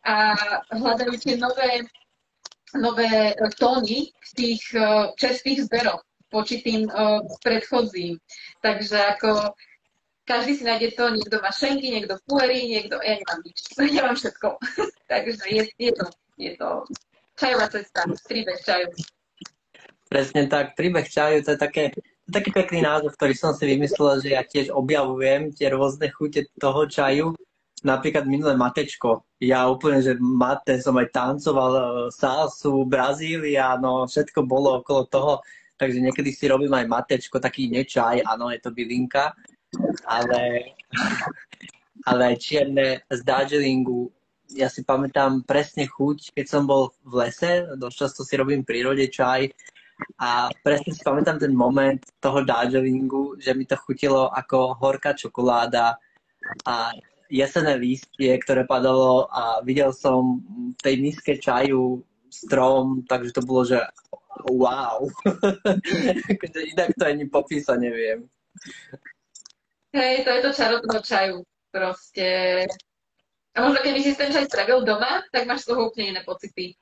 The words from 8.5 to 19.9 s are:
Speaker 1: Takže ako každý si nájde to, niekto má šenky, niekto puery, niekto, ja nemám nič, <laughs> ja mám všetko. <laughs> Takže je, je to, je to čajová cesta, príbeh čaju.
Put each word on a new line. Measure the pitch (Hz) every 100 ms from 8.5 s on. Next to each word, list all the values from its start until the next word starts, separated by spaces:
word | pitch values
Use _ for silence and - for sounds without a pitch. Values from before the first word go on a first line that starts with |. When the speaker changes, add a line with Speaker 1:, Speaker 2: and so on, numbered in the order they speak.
| -
Speaker 1:
Takže | 220 202 214 208 202 202
ako | 220 208 208 - _ _ _ _ _ _
každý | - 240 247 285
si |
nájde | 233 226 233
to, | 233 240
niekto | 220 208 214
má | 196
šenky, | - 277 277 262
niekto | 220 196 190 -
puery, | 277 254 254 240
niekto, | 214 202 -
ja | 214 208
nemám | 190 165
nič, | - - - -
<laughs> | 285 285
ja | 262
mám | 240
všetko. | - - 208 - 247 -
<laughs> | 415 _ _
Takže | 247 214 220 202
je, | 214 220 -
je | 240
to, | - 180 - _ -
je | 180 175
to | 170 170 - - _ _ _ -
čajová | 262 247 208
cesta, | 208 208 - 175 196 -
príbeh | 220 220 180
čaju. | - 180 175 170 160 _ _ _ - _ _ - -